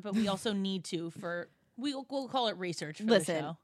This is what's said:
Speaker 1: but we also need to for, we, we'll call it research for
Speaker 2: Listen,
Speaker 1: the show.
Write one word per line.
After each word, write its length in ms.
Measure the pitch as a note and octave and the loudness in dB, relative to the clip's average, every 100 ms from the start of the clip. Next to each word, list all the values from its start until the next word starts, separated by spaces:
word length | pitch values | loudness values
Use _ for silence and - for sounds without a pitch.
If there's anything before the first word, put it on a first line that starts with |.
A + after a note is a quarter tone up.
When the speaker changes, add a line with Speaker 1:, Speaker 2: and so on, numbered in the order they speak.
Speaker 1:
but 120 | G#3 | -2
we 140 | G3 G3+ | 0 0
also 240 | F#3+ A#3 | 0 0
need 320 | G3+ F#3+ F#3+ | 0 0 -2
to 240 | - E3+ E3 | -4 -4 -4
for, 360 | - E3+ F3 - _ _ | -6 -6 -6 -8 _ _
we, 200 | - C#4+ C4+ C4 | -6 -4 -4 -4
we'll 200 | C4+ C4 | -4 0
call 220 | C4 A#3 | 2 2
it 80 | F3+ | 0
research 400 | F3+ D#3+ D3+ D#3 | -4 -4 -6 -2
for 60 | |
Speaker 2:
Listen, 280 | A3 G#3 D#3 | 6 6 6
Speaker 1:
the 80 | D#3+ | 0
show. 160 | D3+ E3 | -2 -6